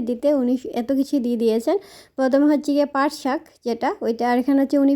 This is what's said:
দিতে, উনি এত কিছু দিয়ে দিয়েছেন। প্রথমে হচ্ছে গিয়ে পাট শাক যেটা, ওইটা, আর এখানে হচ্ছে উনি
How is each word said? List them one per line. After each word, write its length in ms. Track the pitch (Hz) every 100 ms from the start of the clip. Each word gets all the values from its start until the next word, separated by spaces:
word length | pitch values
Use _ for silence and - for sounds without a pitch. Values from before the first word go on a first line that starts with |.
| 233
দিতে, 180 | 233 285 285
উনি 120 | 247 254 - 240
এত 80 | 240 269
কিছু 160 | 277 285 240
দিয়ে 120 | 233
দিয়েছেন। 320 | 233 220 302 392 - - - -
প্রথমে 280 | 262 277 294
হচ্ছে 180 | 294 294 285
গিয়ে 120 | 285 269
পাট 160 | 294 -
শাক 180 | 262 311 - _ 233
যেটা, 240 | 233 277 415 226
ওইটা, 180 | 233 240
আর 60 | 247
এখানে 180 | 254 277
হচ্ছে 140 | 269 285
উনি 100 | 277